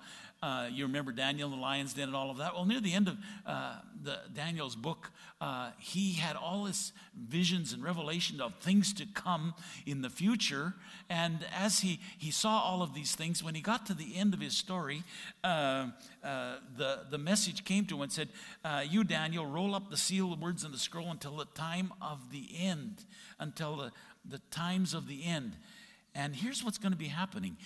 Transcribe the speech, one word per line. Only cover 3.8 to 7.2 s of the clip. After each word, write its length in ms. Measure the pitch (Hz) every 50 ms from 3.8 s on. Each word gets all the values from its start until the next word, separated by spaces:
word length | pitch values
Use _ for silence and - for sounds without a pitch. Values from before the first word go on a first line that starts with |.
| - - - 151 143
the, 140 | 139 139 - - 131 123
Daniel's 420 | 147 147 170 170 160 147 127 117
book, 340 | 110 120 156 160 - - - - - - - - -
uh, 320 | 156 143 131 123 123 117 - -
he 320 | - - - 180 202 190
had 240 | 180 160 165 160 151
all 300 | - 139 170 185 202 208
this 260 | 196 - - - - - - - - -
visions 540 | -